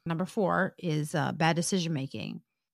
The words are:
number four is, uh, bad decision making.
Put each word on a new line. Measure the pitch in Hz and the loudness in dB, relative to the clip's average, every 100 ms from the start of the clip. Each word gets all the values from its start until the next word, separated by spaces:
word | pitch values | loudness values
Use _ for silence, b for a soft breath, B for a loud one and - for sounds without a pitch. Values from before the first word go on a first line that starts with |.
number | 165 165 185 | -4 -2 -2
four | - 175 170 190 - | 0 2 2 0 -2
is, | 180 151 151 | -2 0 0
uh, | 160 135 | 0 0
bad | 151 160 165 | 2 2 2
decision | 170 196 165 | 2 0 0
making. | 151 135 107 - 175 - _ _ | -2 -4 -6 -8 -10 -14 _ _